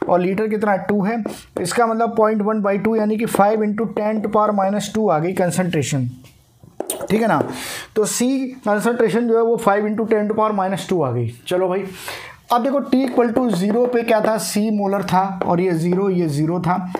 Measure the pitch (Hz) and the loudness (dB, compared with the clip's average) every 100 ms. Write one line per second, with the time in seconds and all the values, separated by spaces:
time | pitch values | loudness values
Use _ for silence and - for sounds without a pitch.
0 | - 180 180 190 220 214 208 190 185 208 | 0 2 2 0 -2 0 0 0 0 0
1 | 190 233 208 - - - 180 - 226 226 | 0 -2 -6 -10 -10 -6 -4 0 2 2
2 | 226 233 214 220 202 220 202 196 220 226 | 0 2 2 2 0 0 0 0 0 2
3 | 214 220 226 - 202 220 214 208 226 220 | 0 0 0 4 4 4 0 -2 -2 -2
4 | 214 220 208 214 214 202 190 208 - 220 | -2 -2 0 2 2 2 0 0 -2 0
5 | 208 156 170 185 180 180 180 160 123 139 | 2 2 0 0 0 0 0 0 0 -2
6 | 123 - - _ _ _ - - - - | -2 -6 -18 _ _ _ -18 -10 -6 -6
7 | - 214 226 156 - 85 - - - 220 | -2 0 2 2 0 -4 -10 -12 -6 -2
8 | 202 - 247 269 254 - 214 208 233 240 | -2 0 0 0 -4 -6 -2 0 0 2
9 | 220 214 233 226 233 226 202 202 214 220 | 2 2 2 2 2 2 2 2 0 -2
10 | 220 214 208 214 214 202 190 185 - 180 | 0 0 0 0 0 0 -2 -2 -2 0
11 | 135 120 117 - - 180 185 190 190 185 | 0 0 -4 -6 -4 -2 0 -2 -6 -10
12 | - - - - - 240 269 269 254 262 | -14 -14 -16 -12 -2 0 2 -2 0 0
13 | 269 - 240 240 247 175 202 226 247 240 | 2 2 2 2 0 0 0 2 2 0
14 | 233 214 220 220 180 208 220 208 196 196 | 2 2 2 -2 -2 -2 0 0 0 -2
15 | 185 180 196 185 - 175 185 160 175 180 | 0 0 0 -2 0 2 2 2 0 2
16 | 196 175 165 139 156 180 170 185 180 - | 2 2 0 0 0 0 0 -2 -4 -6